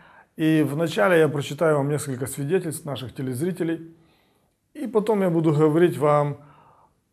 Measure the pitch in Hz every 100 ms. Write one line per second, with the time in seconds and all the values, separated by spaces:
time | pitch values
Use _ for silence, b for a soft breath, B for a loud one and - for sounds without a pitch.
0 | B B B - 156 160 147 143 165 170
1 | 202 170 156 139 131 143 165 151 139 147
2 | 135 123 127 - 139 190 175 139 156 131
3 | 127 - 131 123 170 180 160 165 165 -
4 | b b b b b _ _ - 277 214
5 | 202 214 190 165 165 147 156 151 175 127
6 | 147 147 147 143 b b b b b b
7 | _